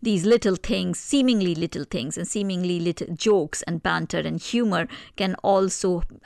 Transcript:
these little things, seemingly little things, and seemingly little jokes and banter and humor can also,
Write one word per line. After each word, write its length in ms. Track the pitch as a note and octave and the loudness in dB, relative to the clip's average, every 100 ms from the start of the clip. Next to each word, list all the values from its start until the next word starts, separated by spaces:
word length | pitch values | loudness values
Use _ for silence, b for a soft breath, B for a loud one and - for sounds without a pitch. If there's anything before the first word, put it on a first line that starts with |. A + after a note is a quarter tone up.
these 240 | A3+ G3 F#3 | 0 2 4
little 300 | A#3 G#3 F3+ | 4 4 0
things, 420 | - F#3+ F3+ F3 | -2 -2 -2 -4
seemingly 560 | - C#4 B3+ A3 F3+ | 0 2 4 4 2
little 300 | D#3+ E3 - | 0 -4 -6
things, 340 | C#3+ F#3 C3+ - | -6 -6 -6 -6
and 100 | E3+ | -4
seemingly 520 | G#3+ G3+ F3+ F3+ F3 | -4 -2 -2 0 0
little 340 | E3+ E3 - | -2 -4 -6
jokes 480 | E3+ A3 G3+ D3+ - | -2 4 4 2 -4
and 200 | - E3 | -6 -4
banter 360 | F#3 E3 D#3+ E3+ | -2 -2 -2 -4
and 220 | E3 E3 | -2 -4
humor 460 | - A#3 A3+ F3 E3 B B - | -2 0 2 0 -2 B B -6
can 200 | F#3+ F#3 | -4 -2
also, 640 | - G3 F#3+ - F#3+ F3 - - | 2 4 2 0 0 0 -2 -4